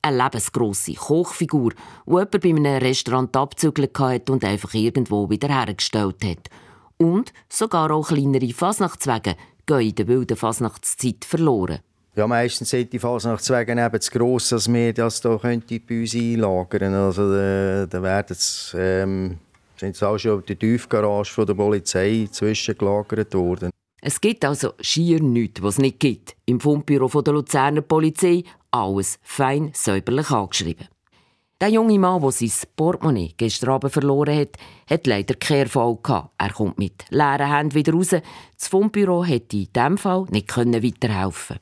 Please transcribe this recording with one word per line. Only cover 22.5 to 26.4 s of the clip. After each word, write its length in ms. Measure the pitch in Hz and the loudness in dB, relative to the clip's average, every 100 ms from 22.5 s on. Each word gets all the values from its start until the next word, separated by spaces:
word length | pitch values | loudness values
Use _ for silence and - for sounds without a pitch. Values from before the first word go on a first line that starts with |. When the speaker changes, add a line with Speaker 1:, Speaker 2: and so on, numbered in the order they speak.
| 107 - 104 101 104 104 110 104 | -2 -4 -2 0 0 -2 -4 -2
Speaker 2:
worden. 340 | 95 87 90 90 - _ _ | 0 0 -2 -6 -10 _ _
Speaker 1:
Es 180 | - - | -6 0
gibt 280 | 214 240 147 | 0 0 -2
also 260 | 143 127 - | -2 -4 -6
schier 400 | - - 170 160 | -4 0 2 4
nichts, 420 | 147 117 110 - | 4 2 0 -2
was 120 | 101 | -2
es 60 | 101 | 2
nicht 200 | 135 - | 0 2
gibt. 360 | 143 104 - - | 0 0 -12 -8